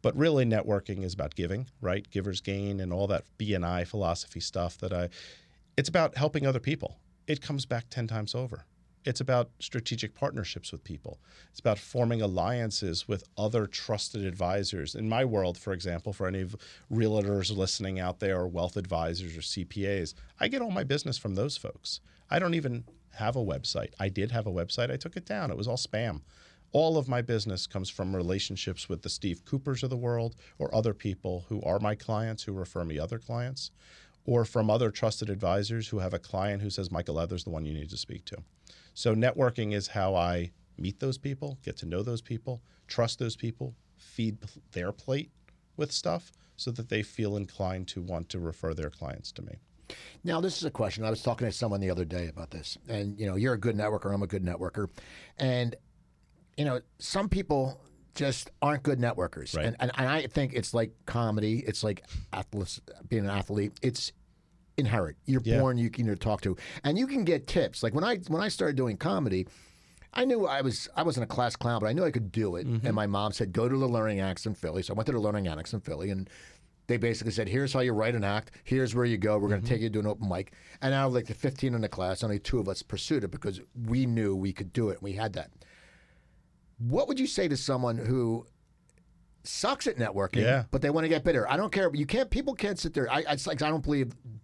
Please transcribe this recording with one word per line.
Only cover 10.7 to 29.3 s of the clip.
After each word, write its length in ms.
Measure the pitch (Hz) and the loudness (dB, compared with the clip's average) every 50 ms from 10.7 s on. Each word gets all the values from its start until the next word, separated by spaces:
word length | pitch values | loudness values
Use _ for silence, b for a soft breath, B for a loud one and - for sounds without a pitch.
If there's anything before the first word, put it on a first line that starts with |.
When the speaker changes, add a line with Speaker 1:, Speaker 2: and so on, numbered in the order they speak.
Speaker 1:
with 140 | - 71 - | -12 -12 -10
people. 340 | - 80 69 - - - - B B B B B B | -12 -12 -12 -10 -14 -14 -14 B B B B B B
It's 100 | B - | B -2
about 180 | - 120 107 101 | 2 2 2 2
forming 420 | - - - 123 120 113 117 113 | -2 -6 0 2 2 2 2 2
alliances 880 | 107 101 92 90 85 98 120 123 117 110 101 - - 92 82 - - - | 2 2 2 2 2 2 2 0 -2 -2 -2 -2 -2 -2 -2 -4 -2 -2
with 160 | 104 92 - - _ - | -4 -4 -4 -10 _ -2
other 280 | 104 107 110 120 107 | -2 2 2 2 0
trusted 580 | 98 - - - - 113 101 - - - 104 98 | 0 -4 -8 -4 -2 -2 -2 -2 -6 -4 -4 -4
advisors. 680 | 95 87 98 92 87 92 101 98 98 - 92 71 73 - | -4 -2 0 0 2 2 2 0 0 -2 -4 -4 -6 -6
In 140 | - 110 110 | -4 -2 0
my 160 | 113 120 135 | 2 2 2
world, 320 | 127 110 104 92 90 85 | 4 2 2 2 2 0
for 160 | - - - 95 | -2 -4 -4 -4
example, 400 | 90 87 95 87 85 - - 98 | -4 -2 -4 -4 -4 -4 -6 -4
for 140 | - 98 | -2 -2
any 160 | 92 95 98 92 | -2 0 -2 -4
of 140 | 90 104 104 B B B B B B 113 | -4 -6 -10 B B B B B B 2
realtors 640 | 110 113 110 107 107 101 101 101 101 95 95 107 | 2 4 4 4 4 4 4 2 2 2 0 0
listening 420 | 98 95 95 - - 95 95 95 95 | 0 0 0 0 -2 -2 -2 -2 -2
out 220 | 92 90 90 - | -2 -2 -2 0
there 180 | - 98 95 90 | 0 0 2 2
or 80 | 90 90 | 0 -2
wealth 280 | 85 87 85 90 - | 0 0 -2 0 0
advisors 600 | 104 95 90 87 82 82 82 85 87 95 87 80 | -4 -2 0 0 0 2 0 0 -2 -4 -6 -8
or 40 | 85 - | -8 -6
C 220 | - - 101 87 | -6 -4 -4 -4
P 220 | - - 104 98 | -6 -4 -2 0
As, 280 | 98 101 98 85 78 - B B B B - | 0 0 0 -2 -4 -6 B B B B -2
I 100 | - 233 | -2 0
get 140 | 247 269 247 | 0 -2 -2
all 80 | 226 | -2
my 140 | 185 196 - | -2 -2 0
business 320 | 135 139 147 - 147 123 - | 0 0 0 0 -4 -6 -4
from 180 | - 110 95 | -4 -2 0
those 200 | 92 110 147 - | 0 0 -2 -2
folks. 440 | - - - - - _ - - - b b b b b b | -6 -8 -10 -10 -10 _ -10 -10 -10 b b b b b b
I 80 | - 170 | 0 2
don't 160 | 185 175 170 | 2 2 0
even 300 | 165 147 135 123 117 120 - - - _ - - | 0 0 -2 -4 -4 -8 -12 -18 -20 _ -20 -8
have 200 | - 107 107 123 | -2 -2 0 0
a 100 | 131 117 | 0 0
website. 500 | 98 76 67 - - - - - - - - | -2 -2 -4 -4 -4 -4 -4 -4 -6 -6 -4
I 120 | 98 98 | -4 -2
did 200 | 95 101 95 113 | 0 0 -2 -2
have 160 | 120 117 104 | -2 -2 -2
a 60 | 107 90 | -2 -2
website. 380 | 90 85 87 - - 120 127 | -2 -2 -2 -2 -2 -2 -2
I 60 | 131 | -2
took 200 | 135 - 170 - | -6 -6 -8 -10
it 80 | 185 175 | -12 -8
down. 240 | - 202 208 175 131 | -6 -6 -4 -2 -4
It 60 | 85 | -4
was 120 | 65 104 117 | -4 -2 -4
all 80 | 117 | -2
spam. 440 | 127 - - - 107 120 113 85 73 - b b b b b b b b b - | -4 -4 -4 -2 -2 -2 -2 -4 -6 -10 b b b b b b b b b 2
All 260 | 143 156 160 165 156 | 4 4 4 4 2
of 100 | 135 127 | 2 2
my 140 | 127 123 117 | 0 0 0
business 440 | 120 120 110 101 113 95 90 - | 2 0 0 0 -2 -4 -4 -4
comes 220 | - - 101 95 - | -4 -4 -6 -6 -6
from 260 | - - 98 92 95 | -6 -4 -4 -2 0
relationships 760 | 92 87 85 95 98 - - 98 92 - - 92 - - - | 0 0 0 0 0 0 -4 -4 -4 -4 -6 -6 -6 -6 -6
with 100 | 90 80 | -6 -6
the 80 | - 92 | -4 -6
Steve 340 | - - - 101 | -6 -4 -2 -4